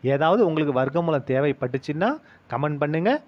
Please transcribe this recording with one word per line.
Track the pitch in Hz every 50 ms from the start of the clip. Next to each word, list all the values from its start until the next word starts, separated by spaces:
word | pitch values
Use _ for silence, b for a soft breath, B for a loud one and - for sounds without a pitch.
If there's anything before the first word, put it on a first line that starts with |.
| - 127 139
ஏதாவது | 139 156 160 185 240 220 175
உங்களுக்கு | 156 156 156 143 131 127
வர்க்கமூலம் | 131 139 143 170 170 165 156 139 - -
தேவைப்பட்டுச்சுன்னா | 131 131 143 147 135 - 135 123 127 135 - - 147 156 185 233 302 311 B B B B B _
கமெண்ட் | 120 123 143 151 151 143
பண்ணுங்க | 147 147 151 160 175 214 277 311 -